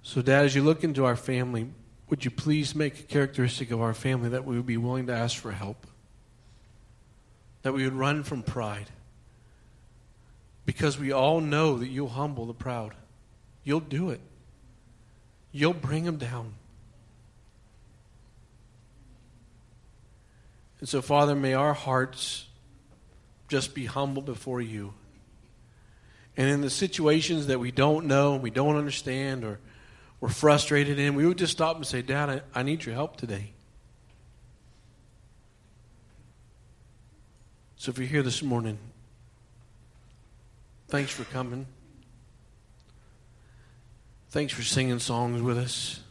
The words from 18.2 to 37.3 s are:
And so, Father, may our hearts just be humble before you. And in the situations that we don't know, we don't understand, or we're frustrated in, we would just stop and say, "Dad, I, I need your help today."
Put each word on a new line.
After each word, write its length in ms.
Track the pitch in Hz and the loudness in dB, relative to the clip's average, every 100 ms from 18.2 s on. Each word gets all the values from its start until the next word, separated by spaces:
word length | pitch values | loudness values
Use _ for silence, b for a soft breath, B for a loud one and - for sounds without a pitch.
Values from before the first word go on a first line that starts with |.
| - - - - - - - - - - - - - - - - - - - - b b b b b - | -20 -20 -20 -20 -20 -20 -20 -20 -20 -20 -20 -20 -20 -20 -20 -20 -20 -20 -20 -20 b b b b b -16
And 80 | 120 | -4
so, 120 | 139 | -4
Father, 340 | 123 143 147 | 2 4 6
may 200 | 143 135 | 4 2
our 200 | 131 147 | 2 2
hearts 760 | 143 135 131 131 - - - - - - - - - - - - - - | 0 0 0 0 -4 -8 -8 -12 -20 -20 -20 -20 -20 -20 -20 -20 -20 -2
just 260 | 139 131 | -2 -2
be 120 | 147 117 | -6 -6
humble 360 | 135 139 135 | -2 -2 -4
before 380 | 139 113 - 123 | -6 -10 -6 -6
you. 340 | 117 107 101 98 - - - - - - b b b b b b b - | -4 -8 -10 -14 -20 -20 -20 -20 -20 -20 b b b b b b b 0
And 140 | 135 | 2
in 100 | 143 | 2
the 100 | 139 | 0
situations 760 | - 196 - 151 160 156 165 143 | 0 -2 2 4 4 2 -2 0
that 140 | 131 | -2
we 100 | 123 | -2
don't 360 | 123 143 156 165 | 4 4 4 4
know, 300 | 135 143 139 | 4 4 2
we 140 | 123 | -2
don't 260 | 117 143 151 | 2 2 2
understand, 680 | 147 135 139 131 139 135 | 0 -4 -4 -4 -4 -4
or 160 | 110 101 B B B B B B | -6 -10 B B B B B B
we're 100 | 117 | -4
frustrated 680 | - 151 143 - 147 143 143 | 6 8 8 6 2 2 2
in, 180 | 143 143 | 2 4
we 100 | 165 | 4
would 100 | 180 | 4
just 160 | 170 | -2
stop 240 | - 160 165 | 2 0 0
and 80 | |
say, 160 | 139 127 | -4 -4
"Dad, 300 | 123 139 147 | -2 0 0
I, 300 | 135 - 127 | -4 -4 -4
I 20 | |
need 220 | 131 160 | -2 -2
your 100 | 127 | -4
help 220 | 117 156 - | -4 -6 -6
today." 360 | 117 98 104 - - - - - - - - - - - - - - - - - - - - _ - - - - - - - - - - - - - - - - - | -6 -6 -8 -16 -20 -20 -20 -20 -20 -20 -20 -20 -20 -20 -20 -20 -20 -20 -20 -20 -20 -20 -20 _ -20 -20 -20 -20 -20 -20 -20 -20 -20 -20 -20 -20 -20 -20 -20 -20 -20